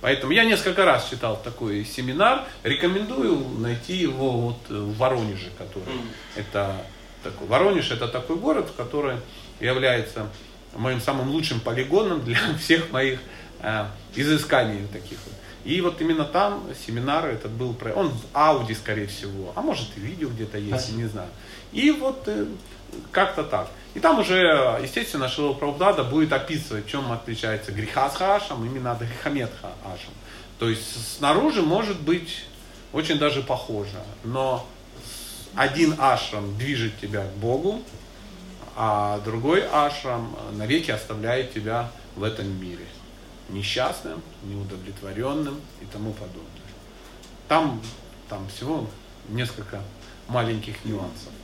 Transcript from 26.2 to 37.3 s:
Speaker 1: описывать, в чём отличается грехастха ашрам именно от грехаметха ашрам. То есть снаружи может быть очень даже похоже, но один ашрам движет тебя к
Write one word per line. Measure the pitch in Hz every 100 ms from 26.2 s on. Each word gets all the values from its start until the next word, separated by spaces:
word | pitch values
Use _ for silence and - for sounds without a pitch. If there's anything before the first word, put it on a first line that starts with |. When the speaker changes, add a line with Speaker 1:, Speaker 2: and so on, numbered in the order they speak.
| 156
Speaker 1:
описывать, | 135 - 156 - 107 104
в |
чём | 143 131
отличается | 117 - 107 113 107 -
грехастха | 101 107 - - - 190 175
ашрам | - 131 113
именно | 135 123
от | 117
грехаметха | 117 - 156 143 117 - 90 90 98
ашрам. | 90 - - - - - -
То | 117
есть | 110 - - 113 -
снаружи | 147 160 294 220
может | 156 185 214 180
быть | 147 175 170 - - - - - -
очень | - 160 151
даже | 147 147
похоже, | 131 123 - 110 101 98 - - 110
но | 131 131 123 - - - - - - - - - -
один | 131 139 160 156
ашрам | 135 123 - 107 101 101
движет | 131 131 113 -
тебя | 107 104
к | 95